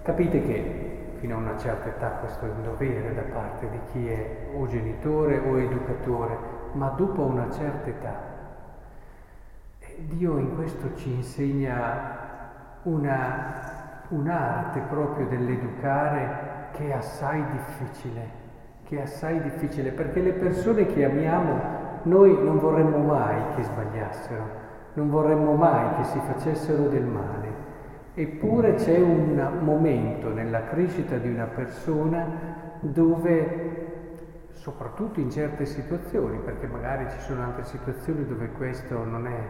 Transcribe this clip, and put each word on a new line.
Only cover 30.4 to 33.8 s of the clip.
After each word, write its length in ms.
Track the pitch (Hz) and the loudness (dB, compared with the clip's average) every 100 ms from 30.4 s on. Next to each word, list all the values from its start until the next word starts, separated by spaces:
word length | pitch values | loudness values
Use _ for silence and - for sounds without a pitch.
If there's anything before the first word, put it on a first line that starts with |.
| 113 113 - | 0 -2 0
crescita 500 | 156 180 180 151 127 | 0 2 0 -2 0
di 140 | 120 | 0
una 160 | 117 113 | -2 -2
persona 800 | - 123 - - 151 156 170 165 160 165 165 - - | -4 -6 -4 0 2 2 0 -2 -4 -8 -10 -12 -6
dove, 1400 | 151 156 165 165 175 165 165 - - - | -2 4 6 6 4 4 4 -2 -4 -6